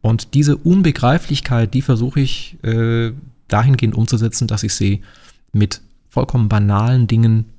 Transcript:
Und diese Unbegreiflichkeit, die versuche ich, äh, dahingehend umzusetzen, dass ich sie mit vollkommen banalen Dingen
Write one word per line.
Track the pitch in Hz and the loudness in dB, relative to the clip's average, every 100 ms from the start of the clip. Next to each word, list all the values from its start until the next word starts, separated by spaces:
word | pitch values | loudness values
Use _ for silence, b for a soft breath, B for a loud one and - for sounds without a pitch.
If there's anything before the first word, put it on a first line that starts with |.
Und | 107 113 - | 0 -2 0
diese | 139 147 143 | 0 2 0
Unbegreiflichkeit, | 170 185 170 135 123 165 - 143 - 120 113 | 2 2 2 2 0 0 -2 -6 -2 -2 0
die | 127 | -2
versuche | 139 120 123 143 | 0 0 0 -2
ich, | 135 - - - | -2 -2 -6 -10
äh, | 107 113 113 117 113 131 - _ _ | -4 -2 0 -2 -4 -8 -18 _ _
dahingehend | 104 123 135 117 | 0 2 2 0
umzusetzen, | 107 110 117 113 - 117 | 0 0 0 -2 -2 -2
dass | 107 | -2
ich | 107 | -4
sie | - 98 98 B B B B _ | -2 -2 -2 B B B B _
mit | 107 101 - - _ _ | 0 0 -2 -16 _ _
vollkommen | - 131 127 107 | -4 -2 0 0
banalen | 104 101 101 113 127 113 | 2 2 0 2 2 2
Dingen | 117 117 113 113 | 2 2 2 -2